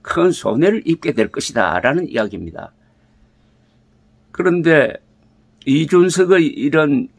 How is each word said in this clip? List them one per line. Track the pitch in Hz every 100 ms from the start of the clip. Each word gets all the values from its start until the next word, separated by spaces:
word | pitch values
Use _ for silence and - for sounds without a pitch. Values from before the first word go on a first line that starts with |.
큰 | - 170 180
손해를 | - 104 113 180 226
입게 | - 165 -
될 | 113 104
것이다.라는 | - - 117 92 87 127 151 185
이야기입니다. | - 107 98 82 - - _ _ _ _ _ _ _ _ _ _ _ _ _ _ _ _
그런데 | - 180 175 165 156 120 - _ _ _ _ _ _
이준석의 | - 139 156 180 180 170 180 185 156
이런 | - 139 160 151 131 123